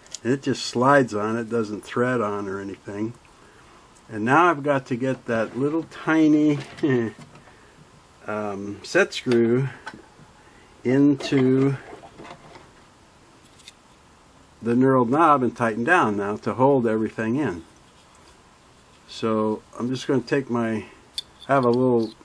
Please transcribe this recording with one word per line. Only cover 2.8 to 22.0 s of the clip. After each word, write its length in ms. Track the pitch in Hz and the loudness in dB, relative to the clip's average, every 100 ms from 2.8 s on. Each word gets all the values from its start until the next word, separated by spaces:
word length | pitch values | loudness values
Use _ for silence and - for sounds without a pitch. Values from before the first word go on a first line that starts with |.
| - 101 113 120 - - - - - - - - - | -12 -8 -8 -10 -20 -20 -20 -20 -20 -20 -20 -20 -14
And 160 | 110 | -6
now 220 | 110 147 175 | 2 4 4
I've 160 | 151 | 2
got 240 | 143 139 - | 0 -2 -2
to 100 | 120 | -4
get 300 | 131 127 - | -4 -4 -4
that 320 | 113 107 117 | -2 -2 -2
little 260 | 143 165 | -2 -2
tiny 720 | 156 - - 160 156 151 151 147 - - | -6 -8 0 4 6 4 4 0 -6 -4
<laughs> 320 | 156 127 113 - - - - - - - - - _ _ - | 0 2 0 -8 -20 -20 -20 -20 -20 -20 -20 -20 _ _ -8
um, 540 | 107 107 98 104 101 | -6 -6 -8 -10 -12
set 300 | - 170 202 | -2 0 0
screw 560 | - 131 120 117 123 135 - - - - - - - - - - - | -4 0 2 2 0 -2 -8 -18 -18 -20 -20 -20 -20 -20 -20 -20 -8
into 920 | 120 135 143 139 - 139 127 131 135 135 - - - - - - - - - - - _ _ _ _ - - - - _ _ _ _ _ _ _ _ _ | -2 2 4 2 0 2 2 4 2 -2 -10 -20 -20 -20 -20 -20 -20 -20 -20 -20 -20 _ _ _ _ -20 -20 -20 -20 _ _ _ _ _ _ _ _ _
the 80 | 107 | 0
knurled 380 | 120 131 131 117 | 2 4 4 2
knob 320 | 143 165 143 | 4 4 4
and 120 | 120 | 2
tighten 300 | - 117 110 | -2 -4 -2
down 320 | 123 180 120 101 | 0 2 2 -2
now 200 | 101 107 | -4 -6
to 180 | - | -6
hold 320 | 101 135 139 117 | 2 4 4 2
everything 500 | 110 110 - 110 131 | 0 -2 -4 -4 -2
in. 280 | 135 87 - - _ _ _ - - - _ _ _ _ _ - - | -4 -6 -14 -20 _ _ _ -20 -20 -20 _ _ _ _ _ -20 -20
So 560 | - 113 110 107 107 - - | -6 -2 0 0 -4 -10 -10
I'm 100 | 120 | -6
just 160 | 127 - | -6 -2
gonna 160 | 135 | -2
take 260 | - 143 135 | 0 -4 -2
my, 380 | 120 113 110 92 - - - - - - | -4 -2 -4 -8 -20 -16 -16 -16 -20 0
I 60 | |
have 100 | 139 | 2
a 60 | 123 | 2
little 420 | 120 127 120 | 2 2 2